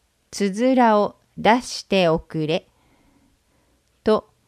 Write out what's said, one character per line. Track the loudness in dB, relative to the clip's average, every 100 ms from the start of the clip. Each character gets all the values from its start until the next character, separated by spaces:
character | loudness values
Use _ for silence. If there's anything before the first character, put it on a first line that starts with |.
| _ _ _
つ | -6 -6
づ | -2 0
ら | 2 4 2
を | 0 -6 _ -2
出 | 0 0
し | -2 -14
て | -4 0 2
お | 0
く | -4 -8
れ。」 | -4 -6 -8 _ _ _ _ _ _ _ _ _ _ _ _ _
と、 | -2 -2 -4 _